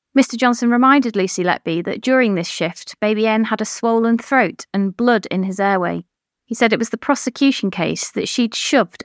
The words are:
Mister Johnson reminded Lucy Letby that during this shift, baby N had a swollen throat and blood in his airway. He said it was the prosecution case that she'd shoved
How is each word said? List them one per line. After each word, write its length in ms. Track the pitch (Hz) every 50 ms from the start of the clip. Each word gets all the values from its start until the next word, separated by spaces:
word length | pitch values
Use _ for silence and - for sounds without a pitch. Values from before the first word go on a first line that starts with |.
| _ _ -
Mister 220 | 269 254 - -
Johnson 320 | 226 262 247 240 240 247 240
reminded 460 | 240 240 254 262 277 285 262 240 214
Lucy 260 | 196 185 185 - - 175
Letby 400 | 180 - - - - 160 165 170
that 160 | 196 - 214 -
during 320 | 254 262 262 254 220 196
this 120 | 175 175
shift, 540 | - - - 170 170 175 - - - - -
baby 260 | - 214 214 214 220
N 180 | 220 214 220 220
had 180 | 214 226 - 220
a 20 |
swollen 540 | - - - - 233 226 226 226 233 233 233
throat 480 | - - 277 262 226 165 - - - _ -
and 200 | 196 196 196 180
blood 300 | - 240 247 240 214 - -
in 140 | - 185 185
his 140 | 190 185 190
airway. 460 | 196 196 196 185 175 170 170 170 175 _ _ _ _ _ _ _ _
He 100 | - 226
said 160 | - 254 220
it 80 | 220 -
was 120 | 226 -
the 80 | - 226
prosecution 720 | - - 285 - - 262 240 - 277 277 262 - - 196
case 400 | - - 165 160 160 - - -
that 180 | - - - -
she'd 260 | - - 240 220 -
shoved 480 | - - - - 269 196 175 - - -